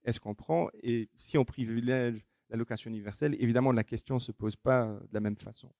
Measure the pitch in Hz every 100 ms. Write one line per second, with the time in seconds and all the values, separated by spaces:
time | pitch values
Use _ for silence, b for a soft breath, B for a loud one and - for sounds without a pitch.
0 | 120 113 107 104 - 165 170 - 120 117
1 | 110 _ - 156 123 - 113 117 120 127
2 | 120 110 - _ _ 113 117 110 117 110
3 | 101 101 147 - 120 117 131 117 107 117
4 | - 127 120 - 107 - 127 127 110 101
5 | - 107 107 104 110 113 131